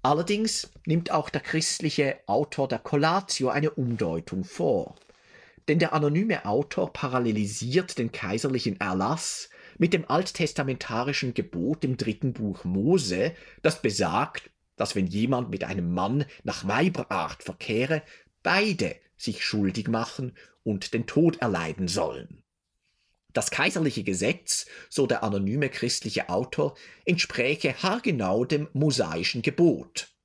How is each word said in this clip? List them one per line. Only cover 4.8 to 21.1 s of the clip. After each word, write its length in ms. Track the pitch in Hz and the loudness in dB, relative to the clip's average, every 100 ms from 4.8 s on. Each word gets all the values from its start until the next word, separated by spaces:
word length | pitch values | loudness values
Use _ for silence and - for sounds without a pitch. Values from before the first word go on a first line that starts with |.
| - - _ _ _ - - - - | 0 -12 _ _ _ -20 -20 -8 0
Denn 100 | 156 | 4
der 140 | 165 | 4
anonyme 540 | 156 147 156 220 170 104 | 4 2 2 2 0 0
Autor 480 | 113 143 - 92 | 0 0 -2 -4
parallelisiert 1040 | - 135 123 120 107 101 104 117 151 180 - | -4 -2 0 2 2 0 -2 0 0 0 -4
den 120 | 113 | -4
kaiserlichen 720 | - 95 113 143 127 117 95 | -4 -4 -2 0 0 -2 -2
Erlass 680 | 101 92 101 165 - - - - - - | -2 0 0 0 -4 -8 -12 -18 -20 0
mit 160 | 165 | 2
dem 180 | 170 - | 2 2
alttestamentarischen 1200 | 151 185 - 156 - 135 123 - 113 131 139 127 | 0 0 -2 -2 0 -4 -4 -4 -2 -2 -2 -2
Gebot 500 | 117 90 87 101 156 | -2 -4 -2 -2 0
im 140 | 131 127 | -2 0
dritten 340 | 110 107 135 | -2 -2 -4
Buch 320 | 117 104 92 | -2 -4 -4
Mose, 680 | 87 95 123 185 110 90 139 165 - - | -2 0 4 2 2 0 0 -2 -20 0
das 220 | - - | 0 2
besagt, 680 | 113 101 87 95 147 - - _ _ - | -2 0 2 2 -2 -6 -16 _ _ -6
dass 200 | 101 101 | -2 0
wenn 100 | 92 | 0
jemand 440 | 101 120 127 123 | 0 0 0 -2
mit 140 | 95 | -6
einem 280 | - 90 85 | -4 -2 -2
Mann 320 | 87 98 135 143 - | 0 0 0 -2 -6
nach 240 | - - 95 | -8 -6 0
Weiberart 760 | 113 180 - - 95 80 - | 2 2 0 -4 -4 -4 -8
verkehre, 600 | - - - 110 135 156 - - _ _ | -12 -10 -2 0 2 -2 -4 -20 _ _
beide 540 | - 185 214 180 92 - _ _ | 0 2 2 0 -2 -4 _ _
sich 260 | - 101 | -6 -4
schuldig 440 | - 107 98 92 107 | -2 0 0 0 -2
machen 460 | 113 117 - 127 - - _ | -2 -2 -6 -10 -10 -20 _
und 320 | 117 98 - | -4 -4 -2
den 120 | 113 | -4
Tod 300 | - | 0